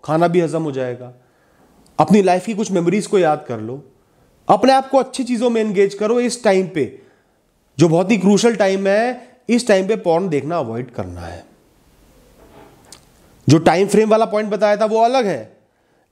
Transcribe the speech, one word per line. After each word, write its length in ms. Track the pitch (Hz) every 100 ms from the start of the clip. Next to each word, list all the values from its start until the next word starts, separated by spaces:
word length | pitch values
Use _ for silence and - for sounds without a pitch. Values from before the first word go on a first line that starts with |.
खाना 240 | - 156 175
भी 140 | 175
हजम 220 | 165 160
हो 80 | 160
जाएगा, 420 | 131 127 117 123 123 _ _ _ _ _ _ _ -
अपनी 220 | 156 208
लाइफ 240 | 190 180 180
की 80 |
कुछ 180 | 202 220
मेमोरीज 360 | 185 170 202 180
को 120 | 208
याद 260 | 165 147 -
कर 120 | 117
लो, 240 | 110 135 - _ _ _ _ _ -
अपने 260 | 202 254
आप 160 | 269 262
को 80 | 269
अच्छी 260 | 254 -
चीजों 260 | 233 240 247
में 120 | 226
एंगेज 320 | 214 196 196
करो। 260 | 196 214 247
इस 240 | 240 -
टाइम 240 | 214 190 180
पे, 340 | 156 120 - _ _ _ _ _ _ _ -
जो 100 | 165
बहुत 220 | 165 185
ही 60 | 220
क्रूशियल 380 | 180 202 233 214
टाइम 320 | 196 190 196
है, 400 | 202 240 247 - _ -
इस 180 | 233 233
टाइम 200 | 190 190
पे 80 | 214
पॉर्न 340 | 180 165 196
देखना 280 | 147 131 170
अवॉइड 340 | 123 113 123
करना 300 | - 95 87
है। 240 | 87 87 - _ _ _ _ _ _ _ _ _ - - - _ _ - _ _ _ _ -
जो 80 | 160
टाइम 300 | 165 170 196
फ्रेम 220 | 214 220
वाला 160 | 220 220
पॉइंट 240 | 208 214
बताया 280 | 202 208 208
था 80 | 220
वो 160 | 220
अलग 240 | 233 262 214
है, 320 | 143 107 _ _ _ _ _ _